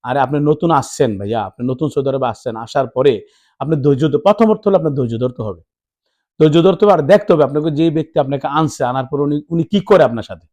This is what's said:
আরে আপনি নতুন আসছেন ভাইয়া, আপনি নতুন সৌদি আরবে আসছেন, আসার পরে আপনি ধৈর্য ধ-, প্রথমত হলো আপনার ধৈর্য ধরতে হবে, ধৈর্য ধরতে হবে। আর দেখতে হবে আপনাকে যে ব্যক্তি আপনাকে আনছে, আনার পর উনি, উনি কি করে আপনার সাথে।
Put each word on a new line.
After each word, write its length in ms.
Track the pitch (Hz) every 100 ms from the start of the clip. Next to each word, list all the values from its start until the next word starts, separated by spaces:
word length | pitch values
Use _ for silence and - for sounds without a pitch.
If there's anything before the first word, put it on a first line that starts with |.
আরে 160 | 120 135
আপনি 200 | 127 147
নতুন 320 | 147 - 170
আসছেন 460 | 151 120 - 131 98
ভাইয়া, 240 | 98 113
আপনি 240 | 98 - 123
নতুন 220 | 135 156
সৌদি 200 | 143 135
আরবে 180 | 135 127
আসছেন, 280 | 107 127 113
আসার 320 | 117 147 127
পরে 380 | 127 139 107 - _ _ _
আপনি 160 | 139 156
ধৈর্য 320 | 143 131 151
ধ-, 100 | 147
প্রথমত 500 | 196 202 220 214 208
হলো 100 | 190
আপনার 160 | 160
ধৈর্য 260 | 139 123 113
ধরতে 220 | 127 123
হবে, 180 | 107 85 _ _ _ _ _ _ _ _
ধৈর্য 220 | 156 160
ধরতে 220 | 170 185 208
হবে। 80 |
আর 80 | 175
দেখতে 320 | 143 202 -
হবে 100 | 165
আপনাকে 280 | 135 147 160
যে 200 | 143 165
ব্যক্তি 280 | 151 151 -
আপনাকে 280 | 135 139 143
আনছে, 360 | 147 156 -
আনার 220 | 127 131 127
পর 100 | 143
উনি, 200 | 143 147 147
উনি 140 | 165
কি 160 | 160 202
করে 240 | - 190
আপনার 200 | 131 117
সাথে। 240 | - 90 _